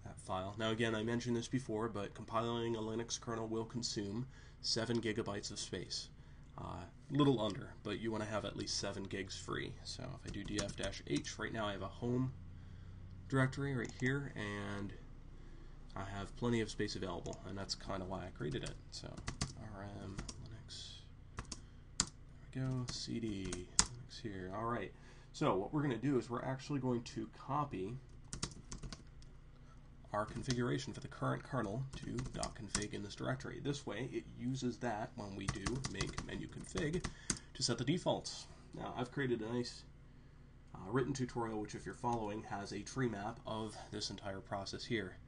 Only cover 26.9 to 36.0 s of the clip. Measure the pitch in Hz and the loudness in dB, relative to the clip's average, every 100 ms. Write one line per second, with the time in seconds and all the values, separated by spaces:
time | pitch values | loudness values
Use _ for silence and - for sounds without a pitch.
26.9 | 120 117 - 107 - - 139 143 110 95 | 4 2 -4 -4 -6 0 2 2 0 -2
27.9 | 127 - - - - - - - - - | -4 -8 -14 -8 -4 -4 -6 -8 -8 -6
28.9 | - - - - - - - - - - | -8 -12 -12 -12 -12 -14 -14 -14 -14 -14
29.9 | - - 104 107 - 110 123 123 143 - | -14 -2 0 2 0 2 4 4 4 0
30.9 | - - - 135 131 - 131 104 113 135 | -6 -6 0 2 2 0 0 2 0 -2
31.9 | - - 113 127 - - - 104 - 104 | -4 -2 -2 0 0 -2 -2 -2 0 0
32.9 | 104 104 - 127 131 - - 139 143 - | -2 -4 -2 0 0 -2 -2 0 0 0
33.9 | 101 135 120 - 117 120 131 127 113 120 | -2 0 -2 -4 -4 -2 2 0 2 0
34.9 | 107 120 - 104 98 98 101 98 127 - | 0 -2 -4 -4 -2 0 0 0 0 0
35.9 | 98 | 0